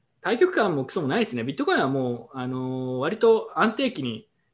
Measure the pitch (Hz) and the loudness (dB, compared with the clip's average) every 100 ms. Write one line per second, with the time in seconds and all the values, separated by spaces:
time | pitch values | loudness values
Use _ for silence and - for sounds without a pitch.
0 | _ _ 175 247 359 339 208 143 131 196 | _ _ -2 4 4 4 2 0 -2 -2
1 | 135 202 226 123 120 165 285 320 131 135 | 0 0 0 -2 -4 -2 0 2 2 0
2 | 127 120 - 135 127 131 131 131 127 127 | -2 -4 -8 -8 -6 -4 -4 -4 -4 -2
3 | 151 220 226 220 - 160 214 220 262 - | -2 2 4 4 2 0 0 2 -2 -2
4 | 127 110 - _ _ | -6 -8 -14 _ _